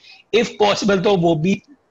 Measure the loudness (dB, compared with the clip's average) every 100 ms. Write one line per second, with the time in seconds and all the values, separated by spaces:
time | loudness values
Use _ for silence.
0 | -16 -20 _ -2 0 0 0 0 0 0
1 | 0 0 0 0 -2 -4 -6 -20 _